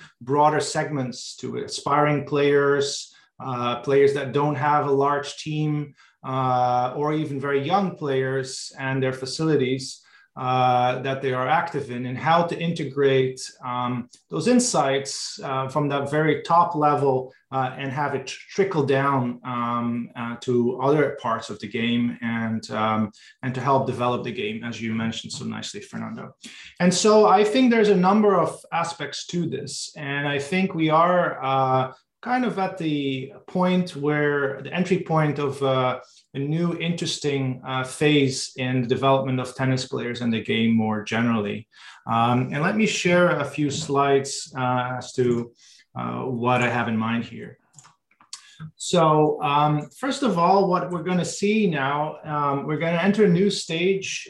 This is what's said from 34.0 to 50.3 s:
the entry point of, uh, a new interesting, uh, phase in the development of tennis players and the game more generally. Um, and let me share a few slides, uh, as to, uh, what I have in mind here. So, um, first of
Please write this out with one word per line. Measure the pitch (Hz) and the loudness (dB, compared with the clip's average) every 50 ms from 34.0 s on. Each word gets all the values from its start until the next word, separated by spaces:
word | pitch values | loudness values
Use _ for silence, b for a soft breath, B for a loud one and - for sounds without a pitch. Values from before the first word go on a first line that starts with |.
| 143 147 147 147 147 147 147 143 139 131 - - 139 | -2 0 0 2 2 2 0 0 -2 -2 -4 -6 -10
the | 139 - | -8 -4
entry | 175 180 - 190 165 | -4 0 0 0 0
point | - - 160 156 156 147 135 143 | 0 0 0 2 2 2 0 -2
of, | 147 135 135 - 139 | -2 -4 -2 -2 0
uh, | 135 131 131 127 127 123 - B B B B B _ - | 0 2 2 2 0 -2 -4 B B B B B _ -8
a | 135 | -6
new | 139 147 156 170 175 170 170 165 | -4 -2 -2 0 0 -2 -2 -2
interesting, | 165 170 165 - 175 - - - - 147 139 135 135 131 123 - - | -2 -4 -2 -2 -4 -4 -4 -4 -2 -2 -2 0 -2 -2 -4 -6 -8
uh, | 139 131 131 127 | -6 -6 -4 -4
phase | 127 - - 156 151 147 143 139 131 127 - - - - | -6 -4 0 2 4 4 4 4 2 0 -2 -6 -8 -8
in | - 127 127 127 127 120 | -6 -4 -2 0 -2 0
the | |
development | 113 127 104 135 135 135 135 - 131 127 127 | 0 0 2 4 4 4 4 2 0 -2 -2
of | 123 - - | -4 -6 -6
tennis | - 131 131 131 127 - - | -2 0 0 0 0 -2 -4
players | 135 123 120 120 120 117 | -6 -6 -6 -6 -6 -4
and | 123 117 113 | -2 -2 0
the | 107 | -2
game | - - 117 113 113 113 113 | -2 -2 0 2 2 4 4
more | 113 110 107 107 107 104 | 4 2 2 -2 -4 -4
generally. | - 113 113 120 120 117 110 101 101 107 107 107 - B B B B B B B | -4 -2 0 0 2 0 0 -2 -4 -6 -8 -10 -14 B B B B B B B
Um, | - 117 117 117 120 123 127 131 131 139 | -2 0 2 2 4 2 2 0 -2 -2
and | 147 156 | -2 0
let | 190 214 | 0 2
me | 214 220 | 2 2
share | - - - - 180 175 180 175 170 | 2 2 0 2 4 4 6 6 4
a | 156 151 143 | 2 0 -2
few | 139 - 151 147 139 | -4 -2 -2 -2 -2
slides, | 120 - - - 139 139 139 139 139 135 135 - - - - - - | -2 -4 -4 -2 0 2 4 4 4 4 2 0 -6 -10 -10 -10 -6
uh, | 131 127 127 127 123 123 127 127 127 | -4 -2 0 0 0 -2 -2 -6 -8
as | 123 - - | -10 -8 -2
to, | - 123 123 120 117 117 - b b b b b b b b _ | 0 2 2 2 0 -2 -6 b b b b b b b b _
uh, | 123 120 117 120 123 | -8 -8 -6 -6 -6
what | 123 131 127 117 117 123 123 123 127 | -6 -6 -4 -2 0 2 2 2 2
I | 123 | 0
have | 120 120 117 117 | 0 -2 -2 -2
in | 110 | -2
mind | 110 110 113 117 117 117 | -2 -2 0 -2 -2 -4
here. | - 117 110 117 - - _ _ _ _ - - - _ _ _ _ _ _ _ _ B B B B B B 160 156 - | -6 -10 -14 -16 -16 -18 _ _ _ _ -20 -20 -20 _ _ _ _ _ _ _ _ B B B B B B -18 -18 -16
So, | _ - - - 175 165 156 156 156 151 151 151 - - | _ -6 0 2 4 4 6 6 6 4 4 2 0 -2
um, | 143 143 147 147 151 151 147 - - - - | 0 2 2 2 2 2 0 -2 -6 -10 -8
first | 254 277 254 - 285 | -6 -6 -4 -2 0
of | 233 | 0